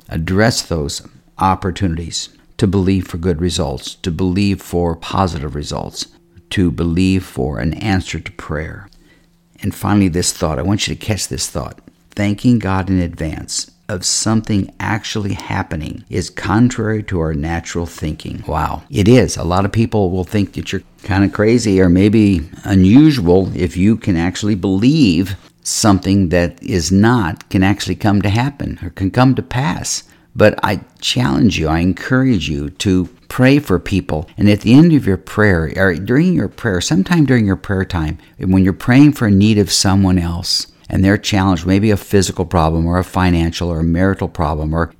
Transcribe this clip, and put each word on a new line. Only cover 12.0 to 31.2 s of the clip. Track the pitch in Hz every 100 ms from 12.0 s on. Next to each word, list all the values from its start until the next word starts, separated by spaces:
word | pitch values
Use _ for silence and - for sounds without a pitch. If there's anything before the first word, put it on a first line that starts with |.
| _
Thanking | - 101 101 127 120
God | 95 95 92
in | 95
advance | 85 - 80 - - - - _ -
of | 107
something | - - 110 110 110 104 95 -
actually | 101 107 - 110 101
happening | - - 101 - 80 69 - -
is | 90 87
contrary | - - 101 123 120 107 110
to | 107 92
our | 80
natural | 76 78 85 - 87 82
thinking. | - 80 78 - - -
Wow. | 76 - - -
It | - 95
is. | 123 85 -
A |
lot | 82 90
of | 98
people | 110 113 107 95
will | 92
think | 90 107 98
that | - 80
you're | 95 - _
kinda | - 98 98
crazy | - 107 120 107 95
or | 92
maybe | 85 104 110 104 90 76 -
unusual | - 98 92 120 156 131 85 90 95
if | 117 87 87
you | 98 110
can | - 85
actually | 87 90 104 104
believe | 101 95 120 160 120 80 95 - - _
something | - - 110 98 101 98 90
that | 87 87 -
is | - 92 80
not, | 95 110 123 85 85 -
can | 101
actually | 95 101 - 92
come | 107 101
to | 92
happen | 107 131 - - -
or | 90
can | - 95
come | 123 127
to | 117
pass. | - 120 147 - - - - _ _
But | - 107 -
I | 104 98 - _
challenge | - -